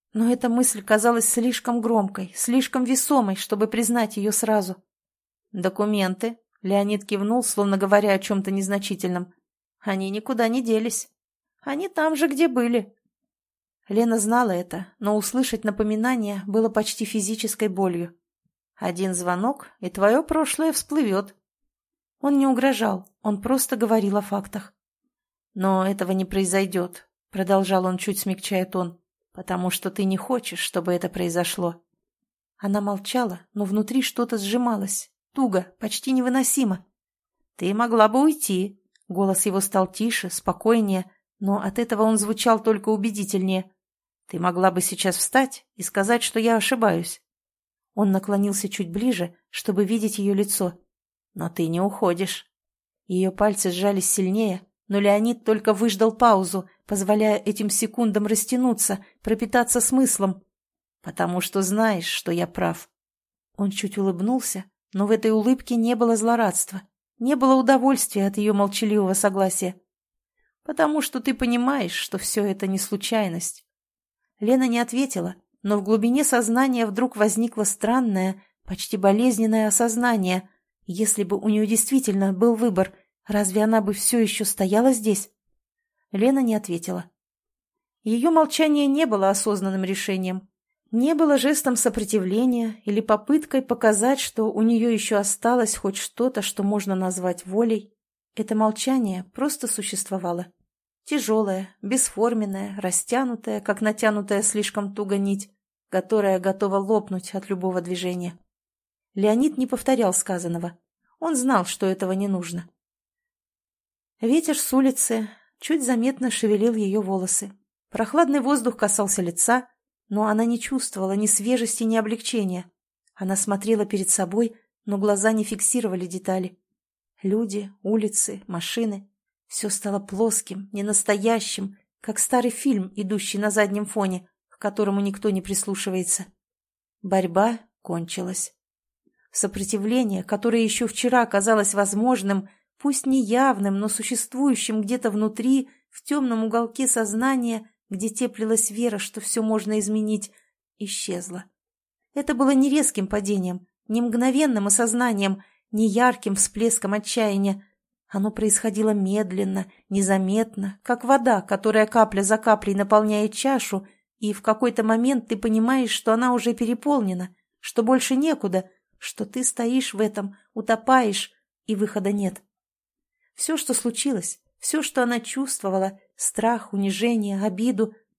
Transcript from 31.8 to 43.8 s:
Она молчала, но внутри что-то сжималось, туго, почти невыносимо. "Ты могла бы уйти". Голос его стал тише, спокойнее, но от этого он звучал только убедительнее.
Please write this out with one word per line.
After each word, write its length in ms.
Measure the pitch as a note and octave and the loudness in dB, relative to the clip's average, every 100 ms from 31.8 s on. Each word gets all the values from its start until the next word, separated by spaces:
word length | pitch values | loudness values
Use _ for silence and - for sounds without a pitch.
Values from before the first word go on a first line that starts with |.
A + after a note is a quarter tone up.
| _ _ _ _ _ _ _ _ | _ _ _ _ _ _ _ _
Она 240 | G3+ G3+ | -2 -2
молчала, 600 | G3+ G3 G3 B3+ A#3 F3 - | -2 -4 -4 -2 -2 -4 -10
но 100 | G#3 | -6
внутри 380 | G3 G#3 G#3+ C4 | -2 0 0 0
что-то 340 | B3+ - A#3+ A3+ | -2 -2 -2 -2
сжималось, 760 | G3 A#3 A#3+ G#3+ G3 - - _ _ | -2 0 0 -2 -4 -6 -10 _ _
туго, 400 | - B3+ F#3+ F3+ - | -2 0 0 -2 -8
почти 340 | G#3+ - - | -8 -6 -2
невыносимо. 720 | C4 B3 C4 B3+ - A#3 F#3 - _ _ _ _ _ _ - | 0 2 2 2 2 0 -2 -8 _ _ _ _ _ _ -6
"Ты 160 | F3+ | -2
могла 360 | G#3 A#3+ A3+ G#3+ | 0 2 6 6
бы 140 | A#3+ | 6
уйти". 600 | D4+ D4+ - F#3 G3 - _ _ - | 4 2 0 -2 -2 -6 _ _ -8
Голос 380 | F#3 G3 F#3 G#3 | -2 0 0 0
его 140 | G3 | 0
стал 300 | G3 G3 F#3 | 0 0 0
тише, 380 | - A3 A3+ F#3 | -2 -2 -2 -4
спокойнее, 840 | - - F3 A3 A3+ G#3 F#3+ F#3 _ _ - | -6 -4 -2 2 2 2 -2 -4 _ _ -6
но 240 | G3 G3+ | -2 -2
от 160 | G3 G3+ | -2 -4
этого 240 | A#3+ G#3+ | -2 2
он 160 | G#3+ A3 | 2 2
звучал 440 | G#3 G#3+ B3 A3 | 0 0 2 2
только 280 | A3 G#3+ A3 | 2 0 2
убедительнее. 800 | G#3+ A3 G#3 G3+ G3 F#3+ F#3+ F#3 _ | 0 0 -4 -2 -2 0 -2 -4 _